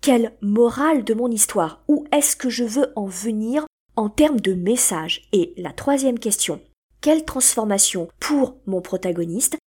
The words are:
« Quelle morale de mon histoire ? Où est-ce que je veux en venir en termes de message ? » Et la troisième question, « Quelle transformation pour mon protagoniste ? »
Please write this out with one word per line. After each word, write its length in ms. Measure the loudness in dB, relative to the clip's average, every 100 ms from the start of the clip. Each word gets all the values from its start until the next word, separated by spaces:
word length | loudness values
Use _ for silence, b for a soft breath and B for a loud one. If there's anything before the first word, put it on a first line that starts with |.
« 0 |
Quelle 320 | 4 4 2 -2
morale 600 | 0 4 4 4 2 2
de 100 | 2
mon 160 | -2 0
histoire ? 540 | 0 0 0 -2 -4 -2
Où 180 | -2 2
est-ce 240 | 0 0 -2
que 140 | -4
je 140 | -2
veux 280 | -2 0 -2 -2
en 100 | -8
venir 600 | -6 -6 -4 -2 -4 -4 _ _ -4
en 140 | -4
termes 300 | 2 4 4
de 140 | 0
message ? » 760 | -2 0 2 0 -2 -4 -8 _
Et 220 | 0 0 -4
la 140 | -10
troisième 480 | -6 0 2 2 0
question, « 420 | -2 -2 -2 -6 _ _ _ _
Quelle 240 | 2 2 2
transformation 840 | 0 0 2 0 2 2 0 -8 _
pour 380 | -2 2 0 -2 -4
mon 160 | -4
protagoniste ? » 760 | -2 -4 -2 -2 -2 -2 -2 -4